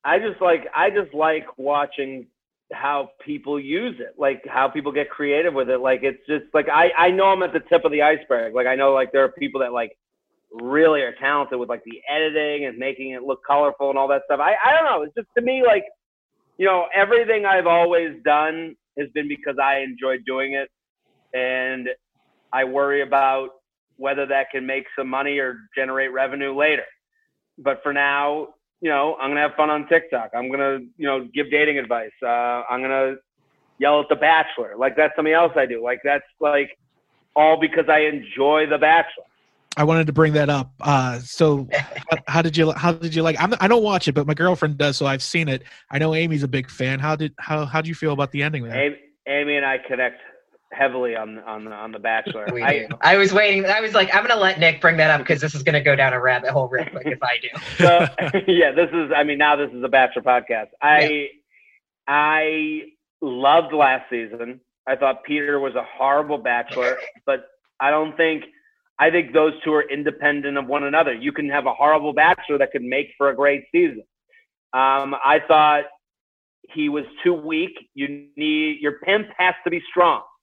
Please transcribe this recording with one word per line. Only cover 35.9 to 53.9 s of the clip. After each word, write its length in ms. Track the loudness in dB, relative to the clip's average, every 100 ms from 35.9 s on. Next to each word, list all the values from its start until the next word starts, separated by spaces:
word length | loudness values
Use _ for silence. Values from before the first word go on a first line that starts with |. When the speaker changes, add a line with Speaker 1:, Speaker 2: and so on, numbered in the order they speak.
| -4
Speaker 1:
that's, 200 | -2 -2 -4 _
like, 300 | 0 0 -2 -10 _ _ _ _ _ 4
all 240 | 4 4
because 260 | 2 0 2
I 120 | 4
enjoy 680 | 2 -2 -10 0 2 4 2
The 100 | 2
Bachelor. 460 | 4 4 2 -8 -20 _ _ _ _ 0
Speaker 2:
I 60 |
wanted 220 | 2 2 2
to 80 |
bring 200 | 2 4
that 160 | 4 2
up. 200 | 0 -4 _
Uh, 380 | 0 2 2 -4
so 480 | -10 0 2 2 -2
Speaker 3:
<laughs> 380 | -4 -4 -14 -4
Speaker 2:
how, 80 | -4 0
how 140 | 0
did 120 | 0 0
you, 160 | 0
how 200 | 2 -2
did 220 | -2 -4 -2
you 80 |
like, 120 | 0 0
I'm, 160 | -2 2
I 80 | 4
don't 160 | 4
watch 240 | 2 0 0
it, 60 |
but 140 | -2 -2
my 80 | 0
girlfriend 420 | 0 0 -2 0
does, 180 | -2 0
so 100 | -2
I've 160 | -4
seen 240 | -4 -4 -2
it. 160 | -4 -8 -20 _
I 80 | -2
know 160 | 0
Amy's 300 | 0 -2 -2
a 40 | -2
big 220 | -4 -8
fan. 300 | -6 -4 -2
How 160 | -4 -4
did, 180 | -6 -8
how, 260 | -6 -6 -2
how 160 | -4
do 80 | -4
you 60 | -4
feel 180 | -4
about 180 | -2 -4
the 120 | -2
ending 200 | -4 -4
there? 120 | -6 -4
Speaker 1:
Amy, 160 | -4 -4 _ _ -6
Amy 300 | -4 -2 -2
and 80 | -2
I 140 | -4 -4
connect 340 | -4 -4 -6 -20 _ _ _ _
heavily 420 | 0 0 0 -4 -4
on, 240 | -8 -12
on, 260 | -14 -14 -12
on 260 | -14 -14
The 60 | -8
Bachelor. 460 | -4 -2 -4 -10 -8
Speaker 3:
We 100 | -4
Speaker 1:
I 180 | -2 -2
Speaker 3:
do. 80 | -6 0
I 140 | 4 4
was 180 | 4
waiting. 320 | 4 2 2 0
I 140 | -2
was 140 | 2